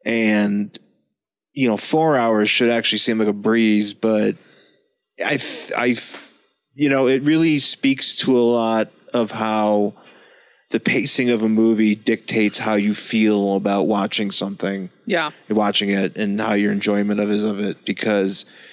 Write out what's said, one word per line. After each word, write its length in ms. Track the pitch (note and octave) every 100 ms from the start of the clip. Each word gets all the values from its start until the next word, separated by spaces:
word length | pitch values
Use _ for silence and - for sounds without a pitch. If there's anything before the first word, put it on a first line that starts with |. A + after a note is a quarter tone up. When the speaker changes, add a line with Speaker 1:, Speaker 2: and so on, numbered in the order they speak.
| -
Speaker 1:
And, 720 | A#2 A2 G#2+ G#2 G2+ G#2 - _ _ _ _ _ _ _
you 160 | - B2+
know, 80 | G#2
four 400 | - D#3 D#3+ C3+
hours 320 | A#2 A2 G#2+
should 200 | - A#2+
actually 260 | A#2 A2+ A2
seem 200 | - A2
like 80 | G#2+
a 60 |
breeze, 600 | G2+ A2 A2+ A2 G#2 G#2
but 420 | - A2+ G#2+ G#2+ - _ _ _ _ _ _ _ -
I, 140 | G2 C#3+
th-, 340 | - - - -
I, 80 | B2
th-, 240 | A#2 - - - _ _ _ _
you 160 | C3 D3
know, 180 | C3+ B2+
it 140 | C3
really 360 | D3 D#3+ E3 D3
speaks 560 | - - C3+ C3+ - -
to 220 | - B2
a 40 |
lot 480 | A#2 A#2+ A2+ A2+ G#2+ _ -
of 180 | B2 G#2+
how 640 | A2+ A2 A2 G#2+ G#2 G2+ - - - - _ _ _ -
the 100 | A2+
pacing 480 | - B2+ C3+ - B2
of 120 | A#2
a 40 | A2
movie 480 | A2 A2+ G#2+ G#2+ G#2+
dictates 640 | - A2+ - A#2 G#2 -
how 160 | A2 G#2
you 180 | G#2
feel 600 | G2+ - A2 A2 G#2 G2+ G2
about 280 | G2+ G2+
watching 480 | F#2 G2+ G2 - G2+
something. 580 | - G2 G2 F#2+ G2 F#2 _ -
Speaker 2:
Yeah. 260 | F3 D3+ - -
Speaker 1:
Watching 400 | G#2+ G#2 G2+ G2+
it 260 | G2 G2 -
and 240 | G#2 G#2
how 120 | A2 G#2
your 180 | G#2
enjoyment 480 | G2+ G#2 G#2 G2+ G#2
of 100 | G#2
is 100 | G#2
of 200 | G#2+ G2+
it, 240 | G2+ - -
because 600 | - A2 G2+ G2 F#2+ - - -